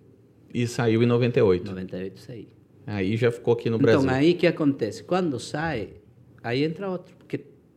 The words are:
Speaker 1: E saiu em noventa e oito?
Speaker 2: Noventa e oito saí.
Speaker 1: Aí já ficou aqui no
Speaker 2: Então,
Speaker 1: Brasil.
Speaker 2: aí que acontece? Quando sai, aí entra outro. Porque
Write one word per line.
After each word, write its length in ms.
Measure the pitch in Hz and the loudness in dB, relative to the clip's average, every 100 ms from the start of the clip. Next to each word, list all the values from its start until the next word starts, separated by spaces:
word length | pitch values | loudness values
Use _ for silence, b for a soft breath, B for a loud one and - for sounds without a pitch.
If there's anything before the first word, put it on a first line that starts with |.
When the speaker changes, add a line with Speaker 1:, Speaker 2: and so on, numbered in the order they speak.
| _ _ _ _ - | _ _ _ _ -10
Speaker 1:
E 140 | - 117 | -4 -4
saiu 340 | - 117 113 | 0 2 4
em 60 | 120 | 4
noventa 320 | 120 120 123 | 4 2 4
e 20 | |
oito? 240 | 104 90 101 | 4 2 0
Speaker 2:
Noventa 320 | 92 92 92 | -10 -10 -10
e 60 | |
oito 160 | 95 - | -10 -12
saí. 280 | - 117 - - _ - - | -18 -18 -18 -20 _ -18 -8
Speaker 1:
Aí 300 | 104 95 113 | -4 -2 2
já 160 | 120 | 0
ficou 220 | - - | 0 -2
aqui 160 | 117 117 | 0 0
no 80 | 113 | 2
Speaker 2:
Então, 260 | 113 127 | 4 4
Speaker 1:
Brasil. 60 | 135 | 4
Speaker 2:
aí 240 | 131 160 | 2 2
que 120 | 175 170 | 4 2
acontece? 600 | 160 147 135 107 - - | 2 0 0 -4 -6 -4
Quando 340 | 180 175 117 | -2 -2 -4
sai, 520 | - 151 165 123 95 - _ _ _ - | -6 -6 -4 -6 -8 -14 _ _ _ -12
aí 220 | 117 131 160 | -4 -2 -2
entra 240 | 165 196 | -4 -6
outro. 240 | 180 - - | -8 -10 -20
Porque 220 | - - - - _ | -12 -12 -12 -20 _